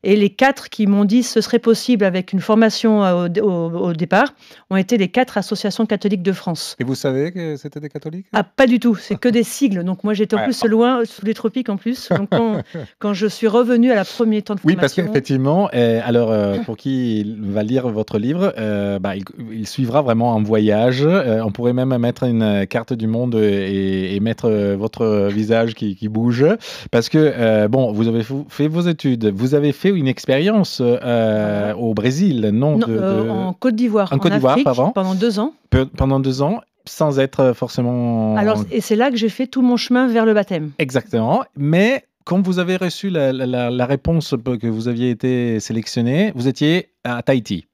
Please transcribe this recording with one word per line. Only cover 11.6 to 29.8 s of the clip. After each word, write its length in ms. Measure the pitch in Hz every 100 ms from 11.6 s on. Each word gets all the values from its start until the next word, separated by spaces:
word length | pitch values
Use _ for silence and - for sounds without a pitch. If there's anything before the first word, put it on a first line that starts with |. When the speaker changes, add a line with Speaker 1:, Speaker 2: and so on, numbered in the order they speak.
| 240
Speaker 1:
en 60 | 196
plus. 320 | 226 254 -
Donc, 180 | 190 202
quand, 320 | 190 233 196 - 165
Speaker 2:
<laughs> 180 | 127 _
Speaker 1:
quand 160 | 208
je 120 | 196 214
suis 220 | - 220
revenue 420 | 220 240 240 247
à 40 |
la 100 | 220
première 400 | 185 - 226 214
temps 100 | -
de 60 | 208
Speaker 2:
Oui, 120 | 156 185
parce 180 | 139
Speaker 1:
formation 180 | - 180
Speaker 2:
qu'effectivement, 580 | 214 - 135 131 170 202
euh, 260 | 123 117 113
alors, 260 | 113 117 113
euh, 280 | 110 101 101
pour 120 | 220 107
qui 580 | 135 131 123 107 104 110
va 240 | 104 101
lire 240 | 107 131 123
votre 300 | 107 107 110
livre, 340 | 117 165 190 -
euh, 420 | 107 104 101 98
bah, 160 | 98 98
il, 80 | 92 - 113
il 140 | 113 104
suivra 360 | - 123 135
vraiment 340 | 135 113 120 113
un 60 |
voyage. 600 | 107 110 104 104 123 127
Euh, 360 | 147 190 131 110
on 80 | 113
pourrait 220 | 101 120
même 240 | 123 131 127
mettre 280 | 120 120
une, 180 | 127 113
euh, 220 | 110 101 98
carte 260 | 120 113
du 160 | 120 113
monde 260 | 113 123
et, 800 | 113 107 98 95 98 95 95 92
et 60 | 98
mettre, 240 | 110 113
euh, 320 | 120 107 101 98
votre 520 | 107 - 113 104 101
visage 420 | 104 107 113 117
qui, 220 | 110 107 92
qui 120 | 107
bouge. 360 | 107 117 120 147 220 - - -
Parce 160 | 117 113
que, 100 | 156
euh, 480 | 156 127 113 110 107
bon, 240 | 131 127
vous 160 | 107 113
avez 160 | 113
fou-, 240 | 110 135 143
fait 200 | - 147
vos 140 | 160
études, 500 | 175 160 143 120 110
vous 200 | 98 127
avez 180 | 143 147
fait 240 | 135